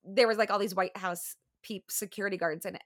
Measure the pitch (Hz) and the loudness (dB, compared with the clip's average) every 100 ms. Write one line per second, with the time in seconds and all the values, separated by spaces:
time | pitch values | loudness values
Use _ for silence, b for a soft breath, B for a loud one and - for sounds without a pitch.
0 | - 196 233 220 214 202 208 185 185 202 | 0 4 6 6 2 2 2 0 -2 -2
1 | 185 175 - - _ _ - 202 - - | -4 -4 -8 -14 _ _ -10 -10 -6 -6
2 | 202 - 196 185 170 160 - - | -6 -4 -4 0 -2 -2 -6 -8